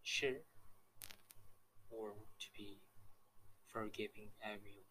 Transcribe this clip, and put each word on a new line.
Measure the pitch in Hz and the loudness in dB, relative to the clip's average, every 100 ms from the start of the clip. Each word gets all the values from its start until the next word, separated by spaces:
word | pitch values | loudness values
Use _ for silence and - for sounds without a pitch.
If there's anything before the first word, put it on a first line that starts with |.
share | - - 139 131 - - - - - - - - - - - - - - - | 6 8 8 6 0 -8 -8 -8 -12 -4 -4 -4 -8 -8 -8 -10 -12 -12 -6
or | 113 107 104 104 - | -2 0 -2 -6 -6
to | - - | -6 -2
be | 104 98 - - - - - - - - - | -4 -4 -10 -10 -8 -10 -12 -12 -10 -12 0
forgiving | 117 107 - 104 - 104 - | 4 4 4 0 0 -6 -2
everyone. | 107 104 104 98 - | -2 0 -4 -8 -12